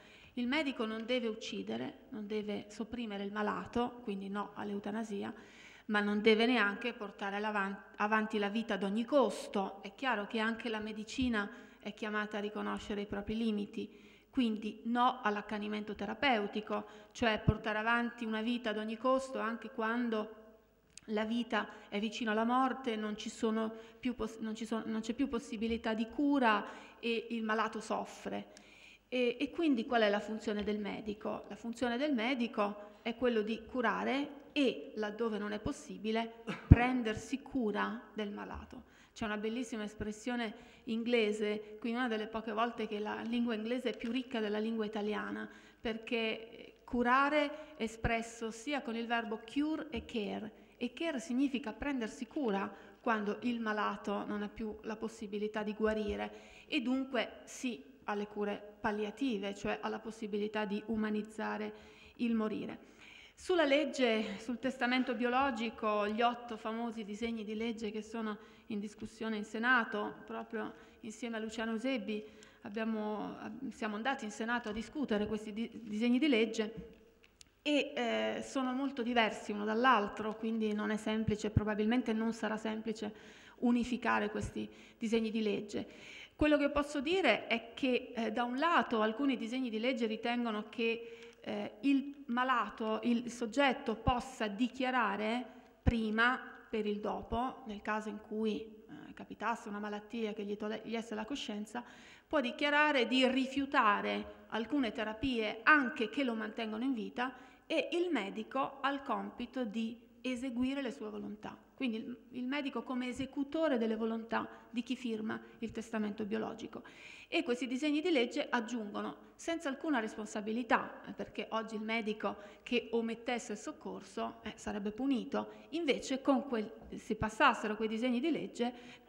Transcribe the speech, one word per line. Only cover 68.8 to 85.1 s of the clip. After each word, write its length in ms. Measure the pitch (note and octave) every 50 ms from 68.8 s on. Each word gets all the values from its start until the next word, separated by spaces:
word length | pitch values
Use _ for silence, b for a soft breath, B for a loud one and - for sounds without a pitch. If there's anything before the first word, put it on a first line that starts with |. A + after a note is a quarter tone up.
| G3+ G#3 - - A3 A3 - - A3 A3 A3
in 80 | G#3 G#3
Senato, 760 | - - A3 A3+ B3 C4 A#3 A3 - - G#3 G#3 G#3+ - - -
proprio 480 | - A3+ A3+ A3+ - A#3 G#3+ A3 A3+ A3+ B B B B B
insieme 360 | B A3 G#3+ - B3 A#3 A3+
a 40 | A3
Luciano 320 | A3 A3 - A#3+ A3 A3+
Eusebbi 520 | A3+ G#3+ A#3+ C4 C4+ A#3+ G3 G#3+ G#3+ G#3 G#3+ B B B B B B B
abbiamo, 720 | B G#3+ G3+ A3+ A3+ A3+ A3 G#3+ G#3+ G#3+ G#3+ G#3 F#3 F#3+ G3 -
ab-, 320 | - G#3+ A3 A#3+ C4+ A3+
siamo 260 | - - A3+ G#3+ G#3
andati 280 | G#3 A3+ C4 C#4 C4+ A3
in 60 | G#3+
Senato 380 | - - A3 A3+ A#3+ A#3 - A3
a 40 |
discutere 540 | G#3 A3+ A3 - - D4+ B3+ - A3 G3+ G#3
questi 260 | G#3+ A3 G#3+ G#3+ G#3+
di-, 180 | G3+ A3 A#3 - - A3
disegni 360 | A#3 G#3 G#3 G#3+ A#3+ A#3+ B3 B3+
di 100 | D#4 D4+
legge 460 | B3 G#3+ A3+ A3 - - G#3+ G#3+ - - - - - - - - _ _ - - _ - - _ _ _
e, 320 | - D4 D4 C4+ - - -
eh, 480 | B3+ A#3+ A3+ A3 A3 A3 A3 A3 A3+
sono 300 | A3+ - - C4+ B3+ B3+
molto 300 | B3+ C4 C#4 C4 C#4 C4
diversi 480 | A3+ A#3+ B3 A#3+ A3 G3+ - - - -
uno 140 | G#3 G#3 G#3
dall'altro, 720 | G#3+ G#3+ A3+ B3 C4 B3 G#3 G3+ G3+ - - G#3+ G#3+ G#3
quindi 360 | - A3+ A3+ A3+ A3+ G#3+ G#3+
non 180 | G#3 G#3 G#3 G#3
è 60 | G#3+
semplice, 540 | G#3+ - G#3+ A3 A3 A3 G#3+ G#3+ G#3 - G#3
probabilmente 640 | G#3+ G#3+ G#3 G#3+ G#3 G3+ G#3+ A3 A#3+ B3+ B3 A#3
non 200 | A3 A3 A3+ A3+
sarà 240 | A3+ - A3 G#3 G#3+
semplice 560 | G#3+ - A3 A3 A3 G#3+ A3+ G#3+ - G#3+ G#3+ - B B B B B B B B B
unificare 720 | C4+ A#3+ A#3+ A#3+ A#3 B3 B3 A3 - A3+ A3+ A3 G#3 G#3+
questi 400 | - G#3 G3 - - G#3+ G#3+ G#3 B B B B B
disegni 340 | B A#3 G#3